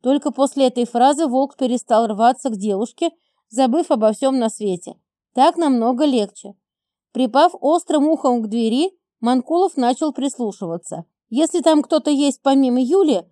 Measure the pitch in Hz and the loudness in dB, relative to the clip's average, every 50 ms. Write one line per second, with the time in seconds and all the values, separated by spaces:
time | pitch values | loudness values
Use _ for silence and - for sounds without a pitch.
0 | - 240 277 285 - 285 226 - 269 - - 277 269 254 247 247 240 - - 240 | 0 0 -2 0 -2 -6 -2 -2 -4 -2 0 0 0 0 0 -2 -4 -2 0 2
1 | 247 277 294 285 330 269 233 262 277 277 _ - 262 220 247 240 - - 226 214 | 2 2 2 2 -2 0 0 -2 -2 -2 _ -4 -4 -2 -2 -4 -2 0 0 0
2 | 233 214 214 196 226 240 254 - - 262 220 190 196 214 196 190 233 - _ _ | 2 0 -2 2 2 2 0 0 -4 -6 -6 -4 -4 -4 -4 -4 -4 -6 _ _
3 | 339 330 320 _ _ _ _ _ _ _ 220 247 269 240 240 330 320 - 302 220 | -4 -4 _ _ _ _ _ _ _ _ -2 0 0 2 2 0 0 0 0 2
4 | 220 214 220 - 277 262 269 262 226 220 - - 208 202 185 170 - - - _ | 2 0 0 0 -2 -2 0 0 -2 -4 -4 -4 -4 -4 -4 -6 -8 -20 -20 _
5 | _ _ _ _ _ _ _ 247 269 330 - 330 339 285 262 233 233 247 262 240 | _ _ _ _ _ _ _ 2 2 2 2 0 0 0 0 0 0 0 0 0
6 | 311 294 262 233 208 196 _ - - 202 - _ _ _ _ _ _ _ _ _ | 0 0 0 0 -2 -4 _ -20 -20 -20 -20 _ _ _ _ _ _ _ _ _
7 | _ _ _ 233 262 233 226 277 320 359 - - - 277 320 349 - - 302 302 | _ _ _ -2 -2 0 4 2 2 2 0 -2 -2 0 0 0 -2 -2 0 0
8 | 277 311 320 277 - 262 247 240 220 208 214 240 226 226 226 262 330 381 _ _ | 2 0 0 0 0 -2 0 0 -4 -4 -4 -2 -2 0 0 0 -2 -2 _ _
9 | _ _ _ _ - 240 254 254 240 - 320 349 381 359 - 277 247 240 254 - | _ _ _ _ -2 0 0 0 0 0 0 0 0 0 0 0 0 0 0 0
10 | 320 302 - - 262 277 - - 240 208 185 - 196 165 165 175 _ - - 175 | -4 -6 -4 -4 -6 -6 -4 -4 -6 -6 -6 -8 -8 -8 -8 -10 _ -12 -14 -14
11 | 165 _ _ _ _ _ 220 254 330 320 - 349 254 330 311 302 - _ 330 311 | -14 _ _ _ _ _ -2 -2 -2 0 -2 0 2 4 2 2 2 _ -2 -2
12 | - 302 294 269 294 285 262 _ _ 269 269 277 269 254 240 254 262 240 330 392 | 0 0 0 2 0 0 -2 _ _ 2 2 2 2 2 2 0 0 0 2 2
13 | 403 302 240 180 170 _ | 2 2 0 -2 -4 _